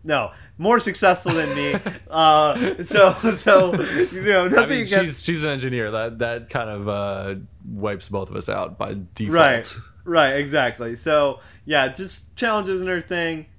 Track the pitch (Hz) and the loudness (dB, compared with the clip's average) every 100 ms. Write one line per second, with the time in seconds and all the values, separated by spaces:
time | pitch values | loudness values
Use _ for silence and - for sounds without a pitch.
0 | 156 147 104 - - - 180 240 - - | -2 -2 -2 -10 -20 -4 2 2 0 2
1 | 190 180 180 165 147 143 143 196 196 - | 2 2 0 -2 -2 -2 -2 -4 -6 -12
2 | - 160 160 151 151 220 247 185 175 208 | -6 4 6 6 4 2 -2 -4 0 6
3 | 190 - 226 185 - 196 185 185 - - | 6 6 0 2 6 6 6 0 -2 -2
4 | 359 185 196 196 180 226 233 262 208 196 | -2 -2 2 2 4 2 2 0 0 0
5 | 175 135 - 170 151 135 127 123 107 110 | 0 -4 -4 -2 -2 -4 -4 -4 -2 -4
6 | 117 113 120 117 117 131 110 104 101 101 | -6 -4 -4 -4 -6 -6 -6 -6 -4 -4
7 | 101 98 98 98 - - - 107 104 101 | -4 -6 -8 -10 -14 -20 -14 -8 -6 -6
8 | - 98 95 101 92 101 87 - 101 101 | -8 -8 -8 -10 -6 -6 -6 -8 -10 -10
9 | 92 - 208 165 147 120 - - - - | -14 -8 -2 4 4 2 -6 -14 -18 -18
10 | 175 165 139 135 143 147 123 110 117 117 | -2 2 2 0 -2 -2 -2 -4 -10 -8
11 | 160 151 143 - - - - 151 127 131 | 0 2 0 -4 -18 -20 -2 0 0 -4
12 | 190 - - - 233 214 190 190 185 180 | -8 -8 -10 -4 -2 -2 -2 -4 -4 -6
13 | 160 175 165 160 151 | -4 -4 -4 -6 -14